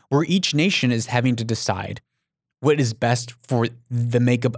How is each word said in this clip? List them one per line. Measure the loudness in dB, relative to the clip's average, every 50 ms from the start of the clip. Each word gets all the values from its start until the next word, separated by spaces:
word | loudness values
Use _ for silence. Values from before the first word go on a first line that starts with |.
| _ _
where | 0 0 0
each | 2 0 0 0 0 0
nation | 0 0 0 0 0 0 0 0
is | 0 -2
having | 0 0 0 2 2 0
to | 0 -2
decide | -4 -4 -4 -2 -4 -4 -4 -4 -8 -10 -12 -14 _ _ _ _ _ _ _ _ _ _ _
what | 0 0 2 2
is | 2 -2 -2
best | -2 0 0 0 0 -2 -8 -14
for | _ -6 -2 0 0 0 0 -2 -8 _ _
the | -4 -4 -2 0 2 2
makeup | 4 4 2 2 2 -2 -2